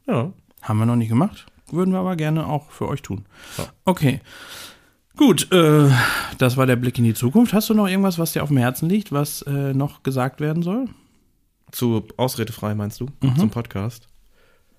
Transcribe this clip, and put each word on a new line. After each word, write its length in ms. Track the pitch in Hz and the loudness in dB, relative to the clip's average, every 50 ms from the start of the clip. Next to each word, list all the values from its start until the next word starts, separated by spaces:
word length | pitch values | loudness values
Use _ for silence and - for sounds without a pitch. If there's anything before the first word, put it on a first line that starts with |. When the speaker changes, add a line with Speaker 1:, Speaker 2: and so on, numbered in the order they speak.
| - - | -6 -4
Speaker 1:
Ja. 260 | 220 127 113 180 - _ _ _ _ _ | -2 -2 -2 -4 -8 _ _ _ _ _
Speaker 2:
Haben 180 | - - 110 107 | -6 -2 0 0
wir 60 | 113 | 2
noch 120 | 117 120 120 | 2 2 0
nicht 100 | 117 110 | 0 0
gemacht, 360 | 113 117 175 214 - - - - _ _ _ - | 2 2 0 0 -2 -8 -20 -20 _ _ _ -8
würden 220 | - 165 185 190 185 | -4 -2 0 0 0
wir 60 | 185 | -2
aber 180 | 185 185 185 160 | -2 -2 -2 -2
gerne 300 | 156 151 156 160 151 - | -2 -2 -2 -2 -2 -4
auch 220 | 151 143 - - | -6 -6 -6 -10
für 160 | - - - - | -10 -8 -6 -6
euch 120 | 143 139 | -6 -6
tun. 240 | - - 101 101 101 _ _ - - - - - | -6 -8 -10 -10 -10 _ _ -20 -20 -16 -10 -10
Speaker 1:
Ja. 100 | - - - _ - | -10 -10 -10 _ -4
Speaker 2:
Okay. 340 | 190 180 - 156 131 - - - - - - - - - - - - - - _ _ _ _ _ _ _ | -2 -2 2 2 0 0 0 -6 -14 -20 -20 -20 -20 -18 -18 -18 -20 -20 -20 _ _ _ _ _ _ _
Gut, 340 | - 302 254 170 - - - 185 | 4 6 6 6 4 2 2 4
äh, 360 | 180 165 156 151 151 147 139 131 120 117 - - - - - - - | 4 6 6 6 6 6 6 6 4 2 0 -2 -4 -6 -8 -2 0
das 200 | 131 127 123 131 | 0 2 2 2
war 80 | 131 | 2
der 100 | 127 123 | 2 2
Blick 220 | 120 127 127 120 - | 0 0 -2 0 2
in 80 | 120 | 2
die 80 | 117 110 | 0 2
Zukunft. 400 | - - 120 135 220 247 233 - | 0 -2 2 4 4 4 4 4
Hast 160 | 208 208 - | 0 0 2
du 40 | 220 | 2
noch 120 | 214 208 185 | 2 2 2
irgendwas, 320 | 185 196 196 190 175 165 | 0 0 0 0 0 -2
was 140 | 165 160 - | -4 -4 -2
dir 100 | 156 156 | -4 -2
auf 60 | 147 | 0
dem 80 | 147 131 | 2 2
Herzen 320 | 120 123 131 - 156 165 | 2 2 0 -2 -2 0
liegt, 220 | 190 214 196 - 143 | 0 -2 -2 -2 -2
was, 280 | 143 147 147 - - - | -2 -2 -4 -6 -10 -8
äh, 300 | 143 139 139 139 139 135 | -6 -4 -4 -2 -2 -2
noch 300 | 135 139 143 - - - | -2 -2 -4 -6 -6 -6
gesagt 380 | 139 131 131 127 135 - - | -4 -2 -2 -2 -4 -4 -6
werden 220 | 147 151 156 170 170 | -4 -4 -2 -2 -2
soll? 260 | 175 196 247 269 - - _ _ _ _ _ _ _ _ _ _ _ _ _ _ _ | -2 -4 -4 -6 -8 -10 _ _ _ _ _ _ _ _ _ _ _ _ _ _ _
Speaker 1:
Zu 340 | - - 120 120 113 110 107 - - - | -8 -2 0 0 0 0 -4 -6 -4 -4
Ausredefrei 580 | 123 127 - 123 110 113 117 - - 104 104 | -4 -2 -2 -4 -6 -6 -6 -8 -6 -6 -4
meinst 240 | 107 104 104 - - | -4 -6 -6 -8 -8
du? 60 | 123 135 - - | -12 -12 -8 -2
Speaker 2:
Mhm. 160 | - 135 123 143 | 0 0 2 2
Speaker 1:
Zum 120 | 196 - | 0 0
Podcast? 580 | - 120 113 117 - 98 98 117 - - _ _ _ _ _ _ _ _ _ _ _ _ _ _ _ | -2 -4 -10 -8 -6 -6 -6 -6 -8 -12 _ _ _ _ _ _ _ _ _ _ _ _ _ _ _